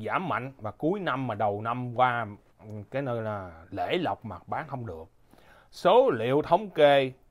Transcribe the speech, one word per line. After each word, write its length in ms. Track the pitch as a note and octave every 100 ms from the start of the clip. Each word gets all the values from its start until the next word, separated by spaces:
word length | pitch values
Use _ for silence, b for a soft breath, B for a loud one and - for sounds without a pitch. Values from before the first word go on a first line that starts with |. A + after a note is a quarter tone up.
| G#2+
giảm 220 | A#2+ F3+
mạnh 240 | A2 C3 C3+
và 120 | G#2+
cuối 300 | - D3+ G3+
năm 260 | E3 C3 B2+
mà 80 |
đầu 280 | G#2 A2 G2+
năm 320 | A#2 B2 B2
qua, 320 | A#2+ B2+ A#2+ G#2+ G2+ _ _ G#2 G#2+ G#2
cái 120 | C3+
nơi 200 | C#3 A#2
là 300 | A2 G#2 F2+ E2 -
lễ 280 | G2 - E3
lộc 260 | C3+ G2
mà 120 | A2+ F2+ -
bán 200 | A2+ D3+
không 180 | C3+ A2+
được. 180 | D#2+ E2 _ _ b b b b
Số 400 | - F3+ A3 C4
liệu 320 | C3 A#2 C#3
thống 280 | D3+ F3 G#3+
kê 420 | E3 D3 C#3+ C3+ B2+ _